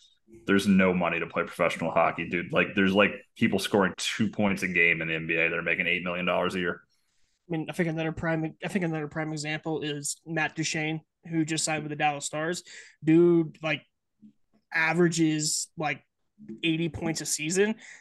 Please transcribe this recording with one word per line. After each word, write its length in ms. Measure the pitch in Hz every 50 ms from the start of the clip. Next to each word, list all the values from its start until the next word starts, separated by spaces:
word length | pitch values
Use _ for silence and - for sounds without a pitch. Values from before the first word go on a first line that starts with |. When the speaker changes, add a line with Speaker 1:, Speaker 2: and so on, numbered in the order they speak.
| _ _ _ _ _ _ - - -
Speaker 1:
there's 220 | - 98 98 98
no 260 | 101 95 95 95 92 90
money 280 | 90 87 82 85 82
to 40 | 82
play 180 | 82 - 87 85
professional 480 | 82 - - 87 82 - - 87 80
hockey, 360 | 76 85 82 - 80 - 85
dude. 240 | - 85 87 - 69
Like, 240 | - 90 90 - -
there's, 160 | 101 95 95
like, 220 | 95 104 104 90 - - - _ _
people 220 | - 120 104 101 98
scoring 340 | - - - 104 95 90 -
two 320 | - - - - - 113
points 340 | 101 - - 104 98 98 95
a 60 | 98
game 340 | 90 90 87 85 85 85 80
in 60 | 80
the 80 | 82 80
N 100 | 80 80
B 100 | 80 82
A 140 | 82 82 82
that 80 | 85
are 40 | 85
making 260 | 85 85 82 85 87
eight 160 | 87 87 87 85
million 220 | 90 87 90 90
dollars 280 | 90 87 87 90 90 87
a 40 | 92
year. 220 | 90 87 85 - - _ _ _ _ _ _ _ _ _ _ _ _ -
Speaker 2:
I 0 |
mean, 180 | 170 160 151 151
I 20 |
think 160 | 151 - 175
another 240 | 165 160 160 160 160
prime, 440 | 156 - 175 165 165 160 160 160 151 _
I 60 | -
think 160 | 170 - 202 175
another 240 | 165 160 160 147
prime 240 | 147 - 160 156 156
example 520 | 156 151 147 151 156 156 - 160 160 147 147
is 340 | 151 147 147 143 - - - _
Matt 320 | 160 165 160 156 147 -
Duchene, 420 | 160 156 - - 160 151 156 160 160 - _ _ _ - 165
who 160 | 165 160 156
just 180 | 151 160 156 -
signed 200 | 160 156 151 151
with 80 | 151
the 40 | 151
Dallas 300 | 147 151 151 143 143 -
Stars. 380 | - - 151 156 165 180 - - - - - - - _ _
Dude, 560 | 147 156 160 170 175 175 170 165 160 156 - - 160
like, 200 | 156 151 143 - _ _ _ _ _ _ _ - - _ _ _ _ _ _ _ _ -
averages, 960 | 165 160 160 165 175 175 170 165 165 160 156 156 151 151 151 - - - - _
like, 260 | 165 156 143 147 131 - _ _ _ _ _ _ _ - 107 110 -
eighty 280 | - 165 160 160 170 165
points 320 | - - 170 165 160 -
a 40 | 151
season. 500 | - - - 151 156 190 190 202 214 220 - - - - -